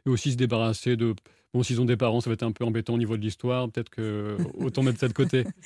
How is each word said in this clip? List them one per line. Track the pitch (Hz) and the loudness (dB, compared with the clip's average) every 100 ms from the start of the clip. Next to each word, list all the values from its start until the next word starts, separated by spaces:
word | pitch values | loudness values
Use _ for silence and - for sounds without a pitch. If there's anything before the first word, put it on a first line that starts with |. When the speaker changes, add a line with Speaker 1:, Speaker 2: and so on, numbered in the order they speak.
| 139 | 0
Speaker 1:
et | |
aussi | 123 147 | 2 2
se | 120 | 0
débarrasser | 123 113 113 107 123 117 | 2 2 0 0 0 0
de, | 117 107 - _ _ | 0 -2 -10 _ _
bon, | 123 | -2
s'ils | 123 120 | 0 2
ont | 123 | 2
des | 117 | 2
parents, | 120 117 | 2 2
ça | 117 | 0
va | |
être | 110 | -2
un | 117 | -2
peu | 104 120 | -2 -2
embêtant | 113 110 120 | -2 0 0
au | |
niveau | 110 113 | 0 -2
de | |
l'histoire, | 107 - 123 127 120 | -4 -4 -2 -2 -2
peut-être | 120 113 | -4 -6
que | - 110 104 104 104 | -6 -4 -4 -4 -4
Speaker 2:
<laughs> | 170 - | -4 -4
Speaker 1:
autant | 135 139 | -4 0
mettre | 131 117 | 0 2
ça | 127 | -2
de | |
côté. | 127 135 131 123 - | 0 2 2 0 -6